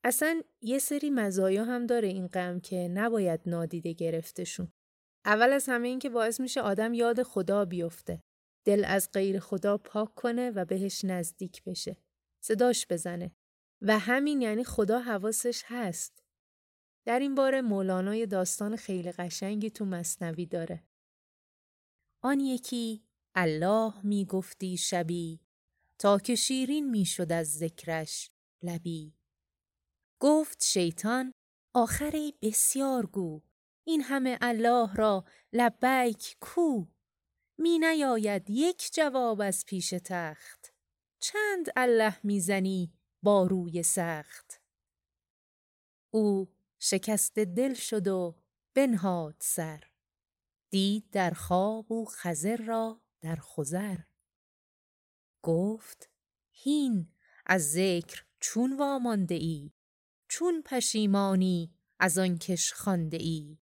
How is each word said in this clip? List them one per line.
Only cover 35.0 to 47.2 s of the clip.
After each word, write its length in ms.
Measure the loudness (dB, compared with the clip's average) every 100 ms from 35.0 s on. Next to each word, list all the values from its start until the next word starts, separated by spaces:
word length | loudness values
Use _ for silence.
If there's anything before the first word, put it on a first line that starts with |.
| 2 2 -2 -20 _
لبیک 840 | 2 2 4 2 4 2 -2 -10 -14
کو؟ 440 | -6 2 2 2 -4 _ _ _ _ _ _ -2
می 200 | 2 4
نیاید 720 | 4 2 2 2 0 -2 -2
یک 400 | 0 2 0 -6
جواب 480 | 0 0 2 0 0
از 260 | -2 -2 -4
پیش 280 | -6 -4 -6
تخت، 680 | -6 -6 -6 -10 -20 -20 -20 _ _ _ _ _
چند 460 | -6 -2 0 0 -2 2
الله 500 | 4 6 4 0 -2
می‌زنی 640 | 0 0 0 0 -2 -4 _ _ _
با 240 | 4 6 6
روی 360 | 2 -2 -2
سخت؟ 760 | 0 0 -2 -4 -10 -20 _ -20 _ _ _ _ _ _ _ _ _ _ _ _ _ _ _
او 380 | 2 2 2 -2 _ _ _
شکست 560 | 0 0 0 0